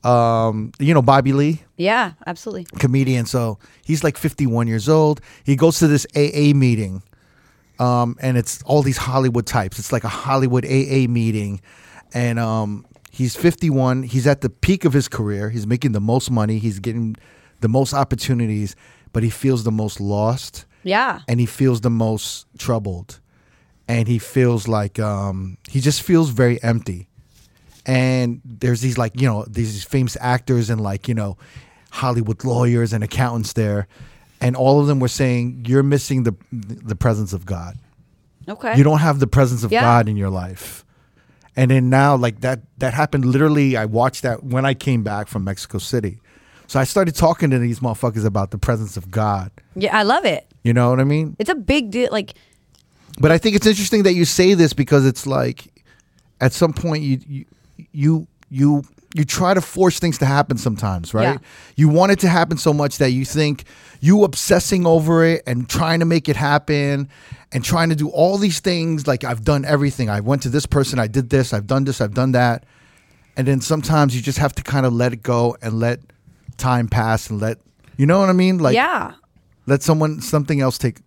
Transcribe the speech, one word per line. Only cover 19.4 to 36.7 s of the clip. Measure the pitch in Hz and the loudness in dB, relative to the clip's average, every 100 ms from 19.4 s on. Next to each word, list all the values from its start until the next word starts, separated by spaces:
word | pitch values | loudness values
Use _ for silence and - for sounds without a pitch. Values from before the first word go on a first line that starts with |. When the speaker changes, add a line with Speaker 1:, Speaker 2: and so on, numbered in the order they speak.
| 135 127 113 | 0 0 0
Speaker 1:
the | |
most | 110 107 - | -2 -4 -6
lost. | 101 104 107 127 - - - _ | -4 -2 -2 -2 -8 -18 -20 _
Speaker 2:
Yeah. | 185 202 254 - - | -4 -2 -2 -6 -4
Speaker 1:
And | 120 | -2
he | 117 | -2
feels | - 135 120 | 0 0 2
the | 120 | 0
most | 117 113 110 - - - - | 0 -2 -2 -6 -12 -18 -12
troubled. | - 113 101 87 95 - _ _ _ _ _ _ - | -4 -4 -4 -10 -12 -20 _ _ _ _ _ _ -4
And | 120 113 | -2 0
he | 120 | -2
feels | - - 123 117 104 | -2 0 2 2 -2
like, | 110 104 - | -2 -2 -4
um, | 107 101 101 95 95 90 - | -4 -2 -4 -6 -10 -12 -6
he | 135 | -2
just | 131 143 | 0 -2
feels | - 170 160 | 2 2 2
very | 117 123 120 | 2 0 2
empty. | 117 117 - 90 98 _ _ _ _ _ _ - - | 0 -2 -4 -12 -14 _ _ _ _ _ _ -16 -2
And | 131 131 127 120 120 127 | 0 2 0 -2 -4 -12
there's | 113 123 120 | -6 -2 0
these, | 127 120 | -2 -2
like, | 117 - | -4 0
you | 131 | 0
know, | 107 107 | 0 -6
these | 101 113 104 | -6 -6 -6
famous | - 139 127 - | -4 -2 -2 -4
actors | 123 123 - 123 110 | -2 -2 0 0 0
and, | 113 | -2
like, | 104 101 - | -4 -6 -4
you | 113 | -4
know, | 104 95 - - - _ _ | -4 -8 -18 -20 -20 _ _
Hollywood | - 131 120 107 110 131 | -6 -2 0 -2 -2 -2
lawyers | 120 120 120 117 | 2 2 2 0
and | 110 | -2
accountants | 107 - 127 117 110 | -4 -2 -2 -2 -6
there. | - 107 104 101 _ - - _ _ | -2 -2 -2 -6 _ -20 -20 _ _
And | 123 127 | -2 2
all | 131 143 | 4 4
of | 147 | 4
them | 143 | 2
were | 123 | 0
saying, | - 131 123 120 127 117 | 0 0 0 -2 -6 0
"You're | 131 | 2
missing | 139 143 - 135 | 4 2 0 0
the, | 120 98 _ | 0 -2 _
the | 123 101 | -12 -10